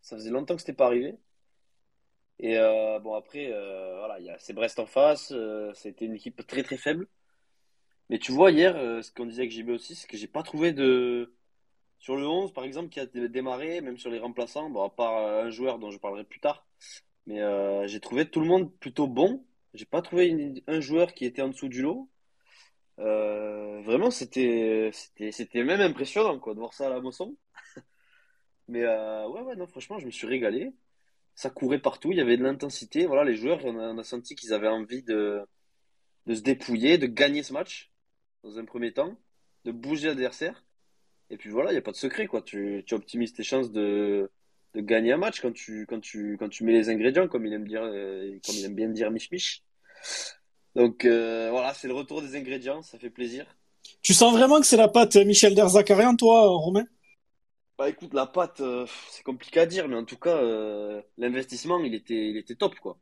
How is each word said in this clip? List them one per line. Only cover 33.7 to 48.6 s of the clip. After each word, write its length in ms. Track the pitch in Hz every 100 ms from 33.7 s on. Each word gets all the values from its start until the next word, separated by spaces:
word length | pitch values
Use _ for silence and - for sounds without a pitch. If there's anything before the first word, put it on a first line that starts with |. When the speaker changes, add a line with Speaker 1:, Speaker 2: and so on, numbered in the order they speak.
| 113
Speaker 1:
a, 160 | 113
on 40 | 113
a 60 | 113
senti 300 | 123 123 -
qu'ils 180 | 110
avaient 160 | 107 107
envie 340 | 110 110 127
de, 380 | 120 107 104 104 101 _ _ _ _ _ _ _ -
de 80 |
se 60 | 113
dépouiller, 580 | 117 131 - 113 127 170
de 100 | 131
gagner 360 | 113 143 147
ce 80 | 139
match, 400 | 135 185 - - _ _ _ _ _
dans 140 | 107 107
un 60 |
premier 300 | 113 120 117
temps, 240 | - 160 226 _ _ _ _ 120
de 80 |
bouger 340 | 117 131 151 156
l'adversaire. 560 | 135 127 - 160 240 _ _ _ _ _ _ _
Et 60 | 107
puis 140 | 107
voilà, 240 | 110 175
il 20 | 165
y 40 |
a 20 |
pas 100 | -
de 60 | -
secret, 300 | 135 - 214
quoi. 140 | 113
Tu, 420 | - 101 101 101 -
tu 60 |
optimises 400 | 110 - 120 113
tes 100 | -
chances 280 | - 131 123
de, 600 | 107 104 101 104 101 98 _ _ _ _
de 80 | 110
gagner 300 | 104 113 113
un 60 | 147
match 240 | 208 -
quand 100 | 123
tu, 340 | 113 - 110 107
quand 100 | 113
tu, 380 | - 107 104 101
quand 80 | 107
tu 160 | -
mets 80 | 113
les 180 | 113 110
ingrédients, 380 | 110 117 143 180
comme 180 | 123 110
il 60 |
aime 160 | 107 104
dire, 160 | 110
euh, 560 | 113 101 98 95 98 98 -
comme 100 |
il 80 | 107